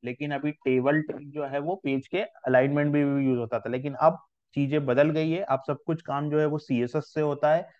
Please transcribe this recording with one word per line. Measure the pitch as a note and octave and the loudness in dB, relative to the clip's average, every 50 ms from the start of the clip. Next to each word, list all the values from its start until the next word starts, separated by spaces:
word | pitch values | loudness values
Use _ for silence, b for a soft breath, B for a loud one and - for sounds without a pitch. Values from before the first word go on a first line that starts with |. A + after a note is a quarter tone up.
| - | -8
लेकिन | A#2+ B2+ - D3 D3 | -10 -8 -6 -6 -4
अभी | D3 C#3 C#3 D3+ D3 _ _ | -4 -2 -2 -4 -6 _ _
टेबल | C3+ B2+ B2+ B2 C#3 D3 D#3 | 2 2 4 4 4 2 2
टेक | D#3 D3+ - - D3 C#3+ | 0 -2 -8 -10 -12 -12
जो | C#3+ D3+ D3 | -8 -8 -6
है | C3+ C3+ C#3+ | -4 -4 -4
वो | C#3+ D#3 F#3 G3+ _ | -4 -4 -6 -4 _
पेज | C#3+ C3+ C3+ C3+ - | -2 -2 -2 -4 -4
के | - F3+ | -4 -4
अलाइनमेंट | A3 - _ - _ C3 B2+ B2+ C3 C#3 C#3+ D3 D3 D3 C#3+ | -4 -4 _ -10 _ 4 4 4 4 4 2 0 0 2 2
में | D3 D3 | 2 2
भी | C#3+ C#3 C#3 C#3 | 2 0 0 2
यूज़ | C3 B2+ B2 | 2 0 0
होता | A#2+ A2 - A#2 | -2 -2 -4 -4
था। | - - | -4 -4
लेकिन | A#2+ B2+ C3 D3 C#3 A#2+ | -6 -4 -4 -6 -4 2
अब | D3 D#3+ F#3 F#3 _ _ _ _ _ _ _ | 2 2 2 2 _ _ _ _ _ _ _
चीजें | - C#3+ C#3 C#3+ D3+ C#3+ | -2 -2 0 0 -2 0
बदल | C3 B2 B2+ C#3+ D#3 | 2 4 4 4 4
गई | D#3 D#3+ D#3 D#3+ | 2 0 0 0
है, | D#3+ F3 G3 | -2 -2 -2
अब | - C3+ C3+ - - | -2 -2 -2 -2 -4
सब | C#3+ C#3 _ | -6 -6 _
कुछ | - E3 D#3+ | -6 -6 -6
काम | - - C#3+ C#3 D3 D3+ | -4 -6 -4 -4 -4 0
जो | D3 D3+ | 0 0
है | D3+ | 0
वो | D3+ D3 D#3 | 0 0 -4
सीएसएस | - - C3+ A#2+ A#2+ B2 - D3+ D3 - - | -4 -2 -2 0 0 0 -2 -4 -6 -4 -4
से | D#3 | -2
होता | D3+ D3+ C#3+ C#3+ D3 D3+ D#3 | -2 0 -2 0 2 2 2
है। | E3+ - b b b | 2 0 b b b